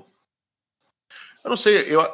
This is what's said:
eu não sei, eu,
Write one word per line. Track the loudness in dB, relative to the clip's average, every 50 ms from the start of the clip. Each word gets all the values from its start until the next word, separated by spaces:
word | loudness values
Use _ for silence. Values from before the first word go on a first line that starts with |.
| -14 _ _ _ _ _ _ _ _ _ _ _ _ _ _ _ _ _ _ _ _ _ -20 -20 -20 -20 _ _ -10
eu | -8
não | -6
sei, | -2 0 2 2 2 0 0
eu, | 0 0 0 0